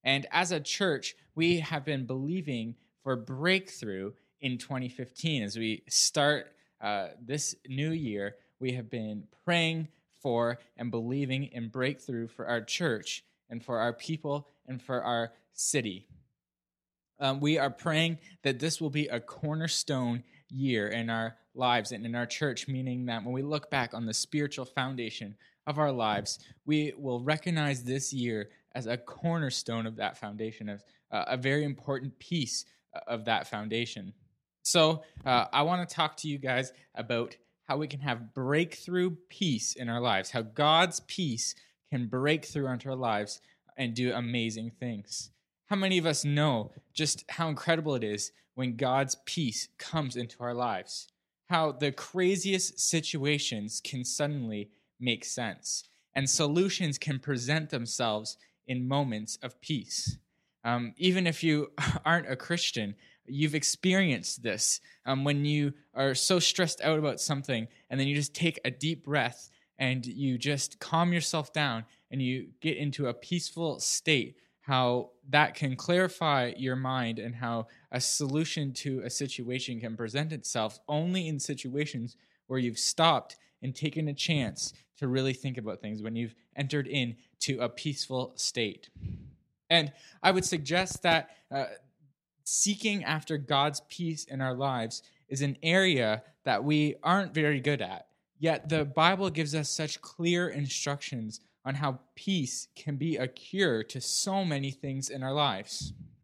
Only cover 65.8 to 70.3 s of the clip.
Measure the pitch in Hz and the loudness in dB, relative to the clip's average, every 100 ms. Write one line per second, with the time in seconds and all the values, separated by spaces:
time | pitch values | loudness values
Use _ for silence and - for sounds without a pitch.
65.8 | _ - 135 131 - 185 - - 170 - | _ 0 2 2 4 6 4 2 0 2
66.8 | 147 156 151 113 - 139 135 120 110 - | 2 4 2 0 0 -2 0 -2 -2 -12
67.8 | _ 135 135 143 139 - 165 - 127 120 | _ 0 0 0 -2 2 2 2 -4 -2
68.8 | 147 165 - 143 120 - - _ _ - | -2 -2 0 0 0 -4 -20 _ _ -2
69.8 | 131 127 120 104 139 | 0 0 -4 -2 0